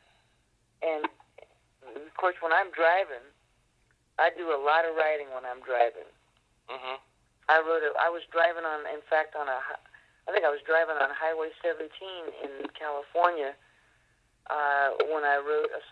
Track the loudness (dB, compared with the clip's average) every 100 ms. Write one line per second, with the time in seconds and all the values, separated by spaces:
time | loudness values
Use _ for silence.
0 | _ _ _ _ _ _ _ _ -2 -2
1 | -4 -8 _ -20 -20 _ _ _ -18 -16
2 | -14 -2 -2 0 2 2 2 2 4 4
3 | 0 -8 -14 _ _ _ _ _ _ _
4 | _ 2 2 2 -2 0 4 4 2 0
5 | 0 0 -6 -10 -10 -10 -2 2 2 0
6 | -14 _ _ _ _ _ -14 -10 -10 -10
7 | _ _ _ _ 4 4 4 0 0 2
8 | 0 0 -2 2 2 2 -4 -6 -8 -10
9 | 0 0 0 -4 -4 -4 -6 -12 -16 -20
10 | _ _ -4 2 2 0 2 2 2 0
11 | -2 -2 -2 -2 -4 -4 -4 -4 -8 -12
12 | -12 -12 -12 -10 -12 -10 -12 -10 -8 -6
13 | -2 2 2 2 -4 -8 _ _ _ _
14 | _ _ _ _ -6 -2 2 2 2 0
15 | 0 0 2 2 2 0 -2 -6 -8